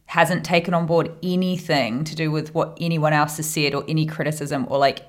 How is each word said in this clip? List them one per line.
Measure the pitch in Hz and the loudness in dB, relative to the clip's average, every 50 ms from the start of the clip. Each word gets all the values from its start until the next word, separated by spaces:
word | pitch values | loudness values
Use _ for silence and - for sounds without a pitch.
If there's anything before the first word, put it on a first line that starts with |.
| _ - | _ -2
hasn't | - 175 170 151 180 - 156 | 2 4 4 4 2 -2 -2
taken | - 185 175 170 190 175 | 2 2 2 2 2 0
on | 170 165 | 0 2
board | 160 170 165 156 160 - - - | 2 2 2 2 0 -4 -6 -4
anything | 185 180 185 185 185 185 165 - - 156 143 123 113 113 127 156 | -2 0 0 0 0 -2 -2 -2 0 0 0 0 0 -2 -4 -4
to | 156 - | -4 -4
do | 156 165 156 | -2 -2 0
with | 156 156 151 151 - | 0 -2 -2 -2 -2
what | 165 - - - - | -2 -2 -2 -2 -4
anyone | 170 170 165 160 151 151 | -2 -2 0 2 2 2
else | 151 147 147 151 - - | 4 4 2 2 0 -6
has | 156 156 | -6 -4
said | - 160 147 143 139 | -2 0 0 0 0
or | 143 - - | -2 -4 -2
any | 156 156 156 | 0 0 0
criticism | 156 - - 151 147 151 151 147 139 147 139 123 - | 0 -2 -4 -4 -4 -2 -4 -4 -4 -4 -4 -4 -2
or, | 131 139 | 0 2
like, | 139 135 135 - - | 2 2 2 0 -10